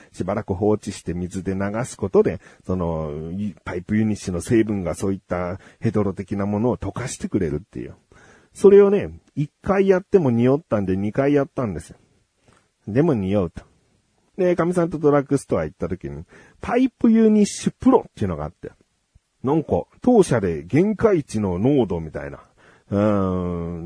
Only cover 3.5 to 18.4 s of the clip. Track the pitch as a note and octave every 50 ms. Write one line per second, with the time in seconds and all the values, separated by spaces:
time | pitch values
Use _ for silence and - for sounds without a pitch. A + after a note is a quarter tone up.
3.5 | D#2 - _ F#2+ F2+ F2+ F2+ - G#2+ G#2+ A2 G#2+ G#2 - - G2+ F2+ E2+ - -
4.5 | A#2+ A2 G#2+ A2 G#2 G2 F2+ E2 - - A2 G2 G2 F#2+ _ _ F#2 F2+ F2+ F2
5.5 | F2+ - - - _ _ - A#2 F#2 G#2+ G2+ G2+ F2+ - G2 - G#2 G2+ G2+ G2+
6.5 | G#2 G#2 A2+ B2 G#2 - - G2+ - - A#2+ C3+ - - - F#3+ - A2 F2+ D2+
7.5 | C#2 D2+ - _ - B1 A#1+ - F2+ _ _ _ _ - - _ _ _ _ _
8.5 | _ - - G3 G3+ G3+ G3+ G3 G3+ G3 G#2+ D#2 E2 - _ _ _ - D3+ -
9.5 | _ _ - - F#3 G3+ G3 F#3+ F#3+ F3+ G3 _ - F#3+ D#3 C3 A#2 A#2 A#2+ B2+
10.5 | C3+ D3+ - _ A#2 G#2 G2 F2+ F#2 F#2+ G2+ G#2+ - - C3+ C#3 D3 C#3+ C#3 -
11.5 | _ - C3 G#2+ E2+ D2 - - - _ _ _ _ _ _ _ _ _ _ _
12.5 | _ _ _ _ _ _ _ A2 G2+ B2+ D#3 F3 C#3 G#2+ F#2+ F#2 G2+ G#2 F2+ E2
13.5 | - - - _ _ _ _ _ _ _ _ _ _ _ _ _ _ - F#3 F3+
14.5 | F3 E3+ E3 F3 F3+ F3+ E3+ E3 D#3+ D3 E3 C#3+ C#3+ C#3+ C3+ - C#3 C3+ - _
15.5 | A#2+ F#2 D#2+ D2+ - _ F2 E2 F#2 - - C#2+ C#2+ D2 F2 _ - - - _
16.5 | _ _ - - A3+ B3 C4 B3+ - _ - A#3 A3 A3+ A3 A3 G#3+ G#3+ G3+ -
17.5 | - - - - - _ - B3+ C4 - - - _ - A2+ F#2 E2 D2